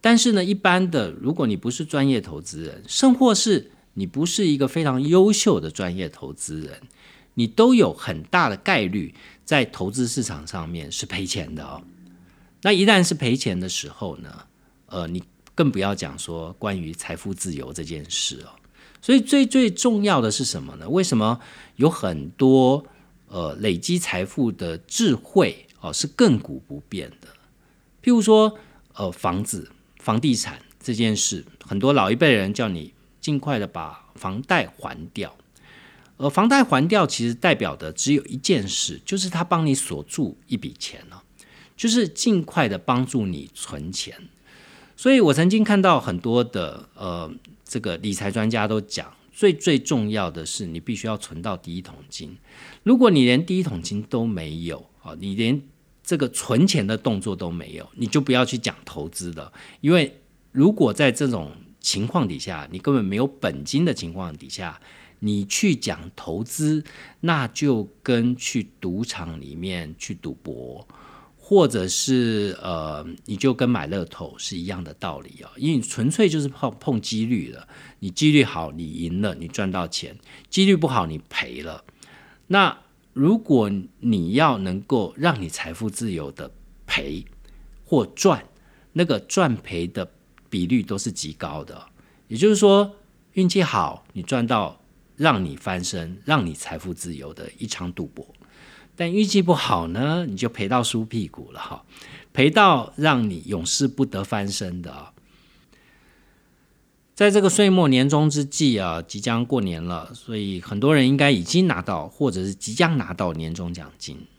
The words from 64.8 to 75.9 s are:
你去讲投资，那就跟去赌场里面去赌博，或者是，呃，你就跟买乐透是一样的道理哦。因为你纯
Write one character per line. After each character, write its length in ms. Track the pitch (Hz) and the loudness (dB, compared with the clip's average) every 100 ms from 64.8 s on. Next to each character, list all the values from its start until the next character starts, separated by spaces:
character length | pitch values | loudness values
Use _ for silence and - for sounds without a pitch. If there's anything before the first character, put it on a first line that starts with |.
| - - - _ | -20 -20 -20 _
你 240 | 104 101 98 | -2 -2 -2
去 300 | - 208 135 | 0 2 0
讲 360 | - 85 80 - | -2 -8 -12 -14
投 280 | - 82 | -10 -8
资， 400 | 117 - 151 156 - - - _ | -8 -2 0 -2 -4 -20 -20 _
那 260 | 165 156 120 | -2 0 -2
就 420 | - 147 117 101 _ | -2 0 0 -2 _
跟 320 | - 120 120 123 | -2 0 0 -2
去 340 | - 123 - _ | -4 -6 -6 _
赌 240 | 92 92 | -6 -6
场 380 | 117 - 82 78 | -6 -8 -10 -12
里 140 | 67 78 | -14 -10
面 400 | 95 90 78 85 | -8 -8 -10 -14
去 160 | - | -12
赌 200 | 92 78 67 | -10 -10 -12
博， 420 | - 62 62 64 - - - - - _ | -12 -12 -12 -16 -20 -20 -20 -20 -20 _
或 280 | - 196 147 | 4 6 6
者 220 | 110 92 | 2 -2
是， 720 | - - 131 117 107 101 87 | -2 2 2 2 0 -2 -6
呃， 440 | 92 82 78 73 80 - - | -8 -6 -6 -10 -12 -16 -10
你 120 | 98 | -2
就 160 | 135 | 0
跟 160 | 123 123 | 2 0
买 180 | 113 73 | 0 -2
乐 160 | 95 | -6
透 320 | 82 - 73 - | -6 -10 -14 -12
是 200 | - 90 | -10 -8
一 80 | 87 | -8
样 180 | 92 | -10
的 100 | 80 - | -12 -10
道 260 | 95 69 | -10 -10
理 200 | - - | -16 -20
哦。 80 | - - | -20 -4
因 140 | 151 | 0
为 80 | 143 | 0
你 40 | |
纯 280 | 104 | -2